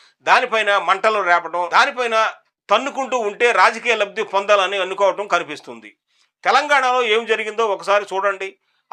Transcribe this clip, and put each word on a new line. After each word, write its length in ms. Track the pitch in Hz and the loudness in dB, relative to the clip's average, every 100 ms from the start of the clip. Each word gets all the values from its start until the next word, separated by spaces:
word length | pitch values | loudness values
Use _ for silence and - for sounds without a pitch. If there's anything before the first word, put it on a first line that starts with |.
| _ _ | _ _
దానిపైన 560 | 156 214 254 220 208 202 | 2 2 2 0 0 0
మంటలు 420 | 165 190 208 214 | 2 0 2 0
రేపడం, 500 | 180 175 165 175 175 | 2 2 0 -6 0
దానిపైన 600 | 175 262 254 240 220 214 - _ _ - | 2 2 0 -2 0 0 -4 _ _ -2
తన్నుకుంటూ 480 | 208 262 247 254 254 | 0 0 -6 -4 -2
ఉంటే 340 | 208 190 240 | -4 0 2
రాజకీయ 440 | 202 208 226 233 220 | 4 4 2 -2 -2
లబ్ధి 280 | 202 190 | -2 -6
పొందాలని 540 | 208 190 202 208 185 196 | -4 -2 2 2 2 -2
అనుకోవటం 500 | 185 190 196 175 202 | -4 0 0 0 -2
కనిపిస్తుంది. 680 | 175 147 147 - 117 107 _ _ _ _ _ | -4 -4 -12 -14 -18 -20 _ _ _ _ _
తెలంగాణలో 600 | 175 254 294 285 254 254 | 0 2 2 2 2 0
ఏం 220 | 233 220 220 | 0 0 0
జరిగిందో 420 | 220 214 214 226 | -4 -4 -2 -2
ఒకసారి 380 | 190 175 208 202 | -2 0 0 0
చూడండి. 420 | 190 202 190 190 - _ _ - | -2 -2 -4 -10 -14 _ _ -6